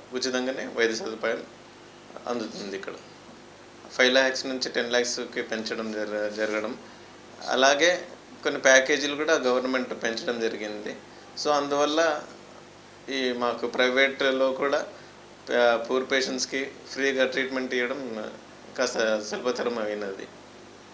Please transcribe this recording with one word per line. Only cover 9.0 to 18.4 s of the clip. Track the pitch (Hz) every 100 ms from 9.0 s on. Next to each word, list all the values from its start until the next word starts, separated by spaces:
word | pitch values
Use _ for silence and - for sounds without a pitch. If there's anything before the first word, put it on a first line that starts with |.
| 143 143
కూడా | 151
గవర్నమెంట్ | 156 127 123 127 127 123 -
పెంచడం | 117 113 120 120
జరిగింది. | 113 113 107 107 104 - - - - -
So, | 151
అందువల్ల | 147 143 143 147 156 165 151 - - - - - - - - -
ఈ | 135 127
మాకు | 120 120 113 120
ప్రైవేట్లో | 123 127 127 135 135 135 131 135
కూడా, | 127 143 147 - - - - - - - 123
ఆ, | 120 117
పూర్ | 117 127 127
పేషెంట్స్‌కి | 135 127 131 - 135 139 - -
ఫ్రీగా | 131 135 135 131
ట్రీట్మెంట్ | 135 131 131 127
ఇవ్వడం | 123 123 143 131 107 110 -